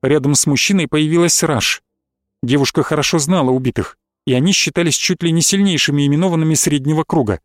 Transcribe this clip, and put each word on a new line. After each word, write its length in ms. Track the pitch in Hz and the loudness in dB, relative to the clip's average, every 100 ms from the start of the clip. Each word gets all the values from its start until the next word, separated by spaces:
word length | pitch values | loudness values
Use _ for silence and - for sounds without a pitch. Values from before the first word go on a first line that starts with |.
Рядом 300 | 131 151 139 | 2 0 2
с 120 | 147 - | 0 0
мужчиной 400 | 139 - 196 151 | 0 0 0 0
появилась 560 | 151 151 165 170 - | 0 0 2 2 2
Раш. 400 | 160 131 - - _ _ _ _ _ _ | 0 -2 -2 -6 _ _ _ _ _ _
Девушка 400 | 120 143 135 - | -2 0 0 0
хорошо 360 | 143 151 143 170 | -2 -2 0 -2
знала 320 | 143 185 131 | 0 0 2
убитых, 460 | 131 127 - 92 - _ _ - | 0 0 -4 -6 -8 _ _ -2
и 80 | |
они 180 | 123 160 | 0 2
считались 440 | 196 - 175 175 135 | 0 0 0 0 0
чуть 260 | - 185 | -2 -2
ли 100 | 170 | 0
не 80 | 165 | 0
сильнейшими 680 | 160 196 202 160 - 143 143 | 0 2 0 0 0 0 2
именованными 460 | 143 190 170 160 | 2 2 0 0
среднего 520 | 156 - 147 131 156 | 0 0 -2 0 -2
круга. 360 | 156 139 113 90 | 0 0 0 -4